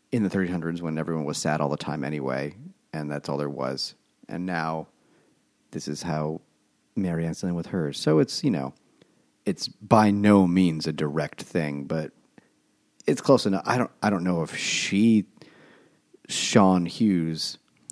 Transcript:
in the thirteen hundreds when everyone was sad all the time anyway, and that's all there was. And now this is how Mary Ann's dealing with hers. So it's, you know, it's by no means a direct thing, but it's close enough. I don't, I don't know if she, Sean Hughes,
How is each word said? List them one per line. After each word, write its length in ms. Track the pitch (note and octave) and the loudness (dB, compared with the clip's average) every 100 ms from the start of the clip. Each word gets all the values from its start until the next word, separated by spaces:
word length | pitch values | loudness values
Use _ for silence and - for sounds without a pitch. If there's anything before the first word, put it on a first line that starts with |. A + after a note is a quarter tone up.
| _ | _
in 120 | A#2+ | -2
the 60 | G2 | 0
thirteen 220 | F#2+ F2+ | 0 -2
hundreds 300 | F2+ E2 E2+ | -2 -4 -6
when 160 | E2+ D#2 | -4 -4
everyone 280 | D#2+ D#2+ D2+ | -4 -4 -4
was 120 | D2+ | -4
sad 220 | D#2 D2+ | -2 0
all 80 | D2 | 0
the 80 | D2+ | -2
time 260 | - D2 | -6 -6
anyway, 500 | C#2 D2+ C2 C2 D2 G2+ E3 - _ | -6 -6 -4 -4 -6 -10 -20 -20 _
and 160 | D#2 D2 | -10 -8
that's 160 | D2 - | -8 -6
all 80 | C#2+ | -6
there 120 | D2 | -4
was. 460 | C#2 C2 C2+ - - _ _ - | -4 -6 -6 -10 -12 _ _ -14
And 160 | E2+ F#2 | -10 -6
now 420 | E2+ D#2+ D#2+ D#2 _ _ _ _ _ _ _ _ | -4 -4 -6 -10 _ _ _ _ _ _ _ _
this 160 | - - | -12 -8
is 160 | D2 | -8
how 380 | E2 D#2 D2+ D#2+ _ _ _ _ _ - | -4 -4 -4 -6 _ _ _ _ _ -6
Mary 300 | F#2 E2 E2 | -2 -2 -4
Ann's 160 | - | -4
dealing 140 | F#2 F2 | -4 -4
with 120 | E2 | -4
hers. 320 | F#2+ D2 - | -4 -4 -2
So 200 | D3 D#3 | 2 2
it's, 220 | C#3 - | 2 0
you 80 | C#3+ | -2
know, 220 | E2+ C2 - _ _ _ _ _ _ - | -2 -4 -10 _ _ _ _ _ _ -6
it's 220 | F2+ - | -4 -6
by 440 | - G#2+ A2+ G#2+ | -10 4 6 6
no 360 | G2+ G#2 G2+ F2+ | 4 6 6 6
means 400 | F2+ F2+ D#2+ D#2+ | 4 4 2 -4
a 60 | |
direct 480 | D2+ D2+ D2+ D2 - | -4 -2 -2 -6 -8
thing, 420 | - F2 D2+ C#2+ C#2 | -6 -4 -4 -6 -6
but 260 | D#2+ D#2 _ _ _ _ _ _ _ _ _ - | -6 -6 _ _ _ _ _ _ _ _ _ -2
it's 120 | C3+ | -2
close 240 | - C3 G#2+ | 6 4 6
enough. 180 | G2 - | -2 0
I 120 | B2 | -2
don't, 140 | - - | -2 0
I 80 | G#2 | 0
don't 140 | G2 | 0
know 180 | F2+ F2 | 0 0
if 120 | D2+ - | -2 -4
she, 720 | - - - G2 A2+ A2 - _ - - - - _ _ _ _ - | -4 -4 0 2 6 4 2 _ -20 -20 -20 -20 _ _ _ _ -10
Sean 580 | - - A#2 F#2+ F#2 E2+ | -6 2 6 6 6 2
Hughes, 720 | - A2 F2+ D#2+ D#2+ - - _ _ _ | 0 2 2 0 -4 -8 -10 _ _ _